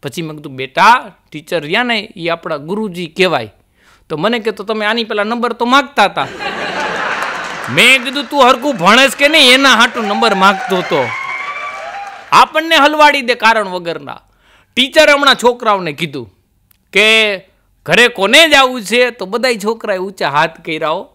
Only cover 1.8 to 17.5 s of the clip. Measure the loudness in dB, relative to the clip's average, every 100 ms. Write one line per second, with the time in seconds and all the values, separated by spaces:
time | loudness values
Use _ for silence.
1.8 | -2 -4 -6 -8 -6 -6 -6 -8 -6 -6
2.8 | -6 -8 -10 0 0 0 -6 _ _ _
3.8 | _ _ _ -4 -4 -2 -6 -8 -8 -4
4.8 | -4 -4 -4 -4 -4 -4 -6 -4 0 0
5.8 | 0 0 0 0 -6 -8 -10 -8 -10 -8
6.8 | -8 -6 -8 -8 -8 -10 -10 -12 -6 2
7.8 | 4 4 0 -8 -6 2 4 4 0 0
8.8 | 4 4 4 2 2 4 4 4 4 4
9.8 | 2 0 -4 0 0 2 2 2 -2 -4
10.8 | -2 -2 -2 -6 -10 -10 -10 -10 -12 -12
11.8 | -14 -14 -16 -18 2 4 4 2 2 4
12.8 | 4 4 4 4 -2 0 2 2 0 -6
13.8 | -6 -8 -10 -18 _ _ _ _ _ -2
14.8 | 0 4 4 6 4 2 2 0 -2 -2
15.8 | -2 -6 -8 -8 -14 _ _ _ _ _
16.8 | _ 0 4 4 2 -2 -10